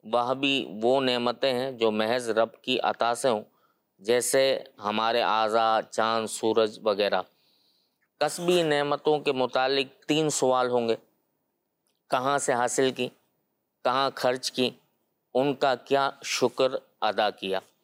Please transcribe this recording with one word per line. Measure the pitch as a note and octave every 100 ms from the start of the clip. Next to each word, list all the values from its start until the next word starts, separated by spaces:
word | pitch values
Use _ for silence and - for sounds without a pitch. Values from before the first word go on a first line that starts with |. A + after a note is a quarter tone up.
وہبی | G#2+ A#2 A#2+ C3 C#3 C#3 C2+ G2
وہ | A#2 C3+
نعمتیں | C3 B2 A#2+ A#2 C#3
ہیں | B2 C3+
جو | A#2+ A2+
محض | G#2+ A2 B2+ A#2+
رب | G#2+ A2+ -
کی | - B2+
عطا | F#2 G#2 A#2 A#2+
سے | C3+
ہوں، | G#2+ - _ _ _ _ _
جیسے | G2 B2 A#2 C#3 C3+ C3 - -
ہمارے | G#2 G#2 A2+ A#2
اعضاء، | F#2+ A2 A2 A2+ A2+ A2 -
چاند، | - A2 A2+ G#2+
سورج | - A2 A2 A2 A2
وغیرہ۔ | G#2+ G2+ G2+ F#2+ - _ _ _ _ _ _ _ _ _
کسبی | D3+ D3+ F3 F3+
نعمتوں | D#3+ C#3+ D3 C#3+ D3+ D3+
کے | D3
متعلق | C3 B2+ C3 C3 C3+ C3+ _
تین | - D3+ D#3
سوال | - C3 B2+ B2
ہوں | B2 A#2
گے۔ | A2+ _ _ _ _ _ _ _ _ _ _ _
کہاں | C3+ B2+ C#3+
سے | C#3
حاصل | A#2+ A#2+ - C3+
کی، | B2+ B2 _ _ _ _ _ _ _
کہاں | B2+ B2+ C3+ -
خرچ | B2+ C3 -
کی، | - B2 - _ _ _ _ _
ان | B2 C#3+
کا | C3 C#3+ B2+
کیا | - C#3 C3+ -
شکر | - - B2 - C3 C3+ - _
ادا | A2 G2+ G#2+
کیا؟ | G2 F#2+ F#2 - _